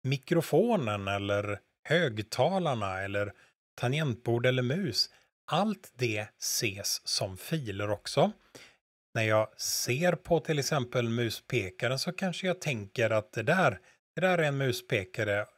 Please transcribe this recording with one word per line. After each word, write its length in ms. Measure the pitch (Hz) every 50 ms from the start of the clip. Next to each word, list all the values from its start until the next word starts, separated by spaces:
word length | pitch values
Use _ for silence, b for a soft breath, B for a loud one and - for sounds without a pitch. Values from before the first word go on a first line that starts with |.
| -
mikrofonen 1040 | 131 139 131 _ - 262 254 - - - 156 208 240 226 190 123 107 104 101 98
eller 520 | 98 101 101 101 101 101 104 104 104 104 - _ _ _ _ _
högtalarna 1160 | - 147 175 175 135 107 107 104 _ - - 127 160 190 190 175 156 127 113 104 95 92 92
eller 320 | 98 98 101 101 101 101 b b b b b _ _ _ _
tangentbord 680 | - - 123 139 151 160 139 110 - _ 120 117 120 117
eller 180 | 127 127 127 123
mus, 460 | 120 139 190 202 139 - - - b b b b b b _ _ -
allt 400 | 147 160 202 220 202 - - - _
det 320 | 120 123 117 107 104 107 - _ _
ses 680 | - - - - - 110 95 98 98 - - - _
som 300 | - - - 110 98 95
filer 520 | 90 - - 165 160 131 104 98 98 104 104
också. 420 | 104 - _ - - 139 160 208 214 B B B B B B B B B _ _ _ _ _ _ _
När 100 | 117 110
jag 380 | 110 107 107 110 - _ -
ser 540 | - - - - - - 123 143 175 180 165
på 240 | - _ - 175 160
till 200 | - - 160 143
exempel 500 | 131 - 160 143 123 120 - 127 117 117
muspekaren 920 | 113 117 120 113 - - _ - 135 120 98 92 - - - 117 131 135
så 120 | - 180 175
kanske 340 | - 190 185 165 - -
jag 140 | 185 175 180
tänker 480 | - 156 131 107 101 98 _ - 117 107
att 240 | 110 107 104 _ -
det 100 | 117 110
där, 360 | 120 170 190 175 135 101 - b b b b b _ _
det 60 | 165
där 160 | 175 185 180
är 60 | 165 156
en 140 | 147 139
muspekare. 920 | 135 139 131 123 - - - 135 107 92 - - - 110 104 101 104 107 - _